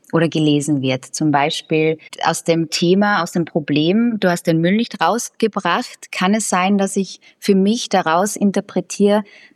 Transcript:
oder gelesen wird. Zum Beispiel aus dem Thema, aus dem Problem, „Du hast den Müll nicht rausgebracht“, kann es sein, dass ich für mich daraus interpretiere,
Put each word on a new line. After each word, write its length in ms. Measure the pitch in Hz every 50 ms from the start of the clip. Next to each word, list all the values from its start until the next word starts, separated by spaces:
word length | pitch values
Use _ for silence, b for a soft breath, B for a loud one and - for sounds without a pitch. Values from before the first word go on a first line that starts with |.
| _ - -
oder 160 | 165 170 156
gelesen 520 | - 165 156 151 147 147 139 156 151 139 131
wird. 220 | 131 131 127 -
Zum 260 | - - - 156 156
Beispiel 680 | 143 143 143 160 156 - - - 160 156 156 156 160 156 B B B - -
aus 200 | - 165 - -
dem 260 | - 165 165 165 156
Thema, 540 | - - 175 170 185 196 208 208 208 185 170
aus 80 | -
dem 140 | - 185 165
Problem, 760 | - - 170 147 - 147 147 156 170 190 226 233 240 226 202
„Du 100 | - 180
hast 140 | 175 175 -
den 180 | 175 165 160
Müll 160 | 165 175 196
nicht 240 | 220 240 - - -
rausgebracht“, 1080 | 165 170 202 240 - - _ - 226 220 - 202 - 170 170 226 254 - - - - -
kann 240 | - - 185 185 208
es 140 | 220 202 -
sein, 280 | 202 180 185 196 202
dass 180 | 196 196 190 -
ich 240 | 202 190 - - - b b b b
für 160 | - - 196
mich 340 | 190 190 202 226 240 - -
daraus 460 | - 185 170 160 160 175 196 208 -
interpretiere, 880 | - 202 202 180 202 190 - - 185 - - - - 202 202 202 214 208 B B B B B B